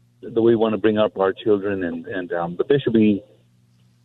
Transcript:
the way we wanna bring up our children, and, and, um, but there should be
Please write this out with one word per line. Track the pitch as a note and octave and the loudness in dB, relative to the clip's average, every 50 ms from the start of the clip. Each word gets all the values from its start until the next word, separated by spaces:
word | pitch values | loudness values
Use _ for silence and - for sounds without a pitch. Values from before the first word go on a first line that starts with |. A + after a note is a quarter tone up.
| _ _ _ _ | _ _ _ _
the | - - - A#2 | -14 -8 -2 0
way | A2+ A#2 | 2 4
we | A#2 | 4
wanna | G#2+ A2+ A2 A2 G2+ | 4 2 0 0 0
bring | F#2 A2+ G#2+ G#2+ | 0 2 2 2
up | G#2+ G#2 - G2+ | 0 0 0 0
our | F#2+ F#2+ F#2+ | 0 0 -2
children, | - - A2+ G#2 G2+ F#2 G#2 G2+ F#2+ F#2 | -2 0 0 0 0 0 -4 -6 -4 -6
and, | E2+ E2 E2 D#2+ F2+ | -6 -6 -8 -10 -10
and, | F#2+ F#2 F2+ E2+ E2+ | -10 -10 -8 -6 -6
um, | E2+ E2+ F2 F2 | -6 -6 -6 -4
but | - F#2+ - | -4 0 0
there | C#3+ C#3 | 0 0
should | - - A2 | 0 2 2
be | A2+ G#2+ G#2+ G2+ F#2+ - - _ _ _ _ _ _ _ _ _ _ _ _ _ _ _ | 4 4 4 2 0 -4 -10 _ _ _ _ _ _ _ _ _ _ _ _ _ _ _